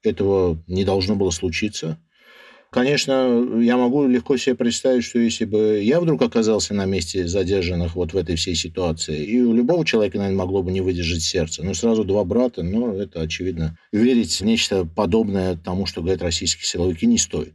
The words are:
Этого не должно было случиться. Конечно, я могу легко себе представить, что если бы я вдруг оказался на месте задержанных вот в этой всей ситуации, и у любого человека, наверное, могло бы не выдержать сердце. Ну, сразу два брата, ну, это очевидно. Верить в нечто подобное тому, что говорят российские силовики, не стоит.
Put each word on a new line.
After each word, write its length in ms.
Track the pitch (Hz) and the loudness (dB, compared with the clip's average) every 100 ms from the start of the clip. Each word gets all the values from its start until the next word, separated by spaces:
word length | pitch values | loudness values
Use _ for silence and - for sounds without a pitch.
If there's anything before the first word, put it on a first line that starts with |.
Этого 600 | 110 98 98 98 90 80 82 | -2 0 2 4 2 0 -4
не 180 | 92 98 | -2 0
должно 320 | 95 95 101 | 0 0 0
было 140 | 95 | 0
случиться. 680 | - 92 82 107 - 80 80 _ _ _ - - - _ | 0 -4 -2 -4 -4 -8 -8 _ _ _ -20 -20 -20 _
Конечно, 880 | 127 131 143 - 135 131 120 123 113 | 0 2 0 0 2 4 2 2 2
я 160 | 117 123 | 2 4
могу 300 | 123 143 139 | 2 2 2
легко 280 | 123 - 131 | 2 2 0
себе 200 | - 123 | 0 0
представить, 480 | 120 117 135 127 | 0 0 2 2
что 160 | 117 120 | 0 0
если 260 | 117 - 104 | 0 0 -2
бы 340 | 107 107 107 | 2 2 2
я 160 | 104 160 | 2 2
вдруг 240 | 170 139 | 2 0
оказался 500 | 120 120 110 107 - | 2 2 2 0 0
на 120 | 104 95 | -2 0
месте 420 | 95 85 98 85 | -2 -2 -4 -2
задержанных 680 | 98 90 98 85 87 85 82 | -2 0 0 0 -2 -2 -2
вот 180 | 85 | -2
в 40 | 95 | -2
этой 180 | 87 82 | -2 -4
всей 200 | - 82 | -2 -4
ситуации, 680 | 87 82 87 80 - 76 | -4 -4 -2 -2 -4 -4
и 160 | 76 120 | 0 2
у 120 | 120 | 4
любого 320 | 113 123 175 156 | 2 2 2 2
человека, 320 | 113 104 101 | 2 0 0
наверное, 220 | 98 98 | -2 0
могло 240 | 90 95 | 0 0
бы 80 | 90 | 0
не 100 | 95 | -2
выдержать 400 | 92 87 82 85 | 0 -2 -2 -2
сердце. 400 | 85 92 82 - | -2 -2 -2 -4
Ну, 140 | 90 92 | -6 -2
сразу 280 | 117 110 | 0 2
два 200 | 95 101 | 2 0
брата, 400 | 90 110 127 - | 2 2 0 -2
ну, 340 | 85 107 120 98 | -2 -2 -2 -4
это 240 | 101 82 | -6 -6
очевидно. 560 | 80 80 92 85 80 82 _ | -6 -4 -4 -2 -4 -6 _
Верить 500 | 104 120 123 87 - | 2 4 4 0 -2
в 20 | |
нечто 420 | 98 113 - 98 82 | 0 0 2 0 -2
подобное 680 | 82 98 113 104 98 92 85 | -2 2 2 2 0 -2 -4
тому, 300 | 92 92 95 | -4 -4 -4
что 160 | - | -4
говорят 220 | 85 90 | -2 -2
российские 420 | 87 85 76 - - | -2 -2 -4 -4 -6
силовики, 400 | 90 90 85 - | -2 -2 2 2
не 140 | - | 2
стоит. 340 | - 82 - | 0 -4 -8